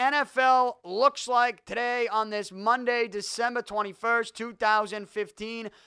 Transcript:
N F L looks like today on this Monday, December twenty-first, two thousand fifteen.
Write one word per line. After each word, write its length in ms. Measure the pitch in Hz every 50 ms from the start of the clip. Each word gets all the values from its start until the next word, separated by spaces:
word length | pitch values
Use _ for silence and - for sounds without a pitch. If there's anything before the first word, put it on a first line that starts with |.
N 120 | 220 269
F 240 | 285 294 269 - -
L 440 | 254 262 262 254 254 254 247 220 _ -
looks 440 | 175 185 208 254 277 277 - - 240
like 360 | 247 240 240 247 220 - _
today 440 | - 196 226 240 240 247 247 240 226
on 200 | 202 220 214 214
this 240 | 214 208 202 202
Monday, 560 | 185 190 202 220 240 254 247 240 240 240 233 220
December 540 | 185 208 196 - - - 233 240 240 240
twenty-first, 720 | - - 208 214 208 202 180 - - 226 233 233 226 - -
two 160 | - 226 240
thousand 560 | 220 - 226 214 214 214 208 196 208 214 202 -
fifteen. 640 | - 208 208 208 - - 214 220 233 226 226 202 - - _